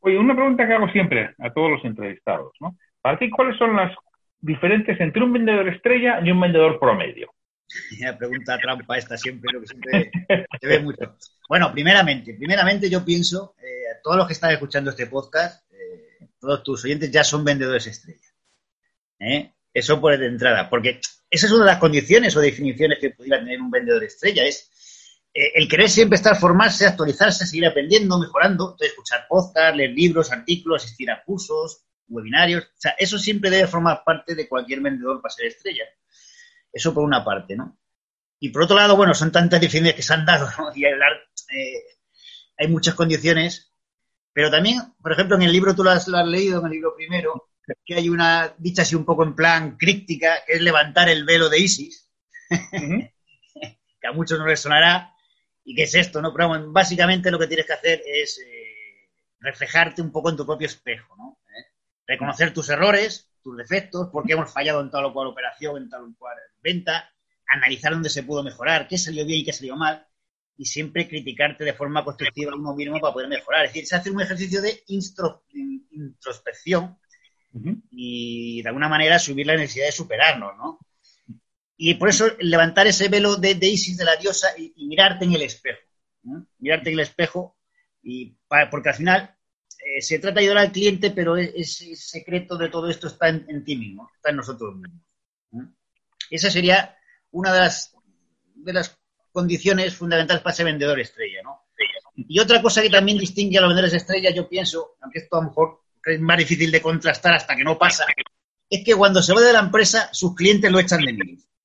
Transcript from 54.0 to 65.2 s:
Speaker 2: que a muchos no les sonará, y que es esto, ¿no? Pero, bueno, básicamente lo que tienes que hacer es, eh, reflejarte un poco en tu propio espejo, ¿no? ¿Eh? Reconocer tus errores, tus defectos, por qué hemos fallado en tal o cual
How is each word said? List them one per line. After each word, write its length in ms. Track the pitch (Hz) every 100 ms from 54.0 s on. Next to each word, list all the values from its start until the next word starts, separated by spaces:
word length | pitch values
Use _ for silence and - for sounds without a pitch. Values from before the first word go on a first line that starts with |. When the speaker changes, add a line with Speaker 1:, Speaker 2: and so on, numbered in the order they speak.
Speaker 2:
que 60 | 120
a 60 |
muchos 260 | 143 165 160
no 80 | 156
les 140 | 151
sonará, 520 | 143 151 165 180 - _ _ _ _ _ -
y 100 | 131
que 80 |
es 100 | 151
esto, 280 | 170 175 151
¿no? 120 | 160
Pero, 140 | - 170
bueno, 240 | 160 156
básicamente 600 | 165 190 175 175 185 180
lo 60 | 175
que 100 | 160
tienes 200 | 160 156
que 60 |
hacer 280 | 151 165 165 147
es, 340 | 147 143 -
eh, 680 | 123 117 113 107 107 _ _ _ _ _
reflejarte 600 | 135 - 139 165 170 -
un 100 | 160
poco 180 | 156 160
en 80 | 156
tu 80 | 143
propio 220 | 156 156
espejo, 480 | - - 113 _ 196
¿no? 220 | 247 _ _
¿Eh? 160 | - - _ _ _ -
Reconocer 460 | 131 139 135 165
tus 160 | 160 147
errores, 600 | 147 196 202 214 - _ _
tus 140 | 135 120
defectos, 520 | 120 190 190 175 180
por 160 | 151 -
qué 80 |
hemos 180 | 160 151
fallado 300 | 143 147 151
en 80 | 139
tal 160 | 143 139
o 80 |
cual 140 | 127